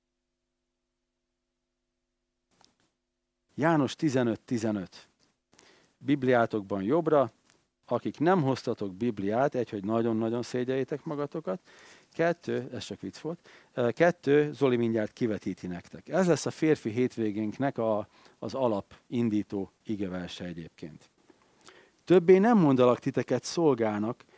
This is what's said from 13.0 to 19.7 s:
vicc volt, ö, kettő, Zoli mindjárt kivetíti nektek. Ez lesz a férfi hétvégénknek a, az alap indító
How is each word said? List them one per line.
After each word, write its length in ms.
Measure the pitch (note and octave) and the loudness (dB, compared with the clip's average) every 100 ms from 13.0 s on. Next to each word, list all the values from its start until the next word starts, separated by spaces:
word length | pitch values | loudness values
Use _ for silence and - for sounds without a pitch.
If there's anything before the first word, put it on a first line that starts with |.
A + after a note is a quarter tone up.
vicc 180 | F#2+ - | -12 -10
volt, 300 | D#3 E3+ - - _ | -10 -12 -16 -20 _
ö, 180 | - A#2+ | -2 -2
kettő, 600 | - E3+ E3+ - D3 D3 | 2 2 2 2 2 2
Zoli 240 | B2+ C3+ A#2+ | 0 0 2
mindjárt 360 | A#2 A2+ G#2+ | 0 0 -4
kivetíti 540 | - A#2+ G#2 G#2 F#2 F#2 | -4 -2 -2 -6 -8 -8
nektek. 420 | F2 - E2 - | -10 -12 -20 -4
Ez 180 | D#3 F#3 | 0 2
lesz 200 | D3+ - | 2 -2
a 40 | |
férfi 400 | - D#3 D3 A#2 | -2 0 0 -2
hétvégénknek 880 | G#2+ B2+ - A2 G#2 G#2+ G2+ C#3 C3+ | -2 -2 -2 -4 -2 -6 -4 -4 -2
a, 300 | A2+ G#2 G#2+ _ - _ | -2 -2 -4 _ -20 _
az 160 | A#2 | -10
alap 400 | A#2+ B2+ G#2 - - _ | -2 0 -2 -6 -16 _
indító 640 | B2 A#2 G#2 G2+ G2+ F#2+ | -2 0 -2 -4 -6 -8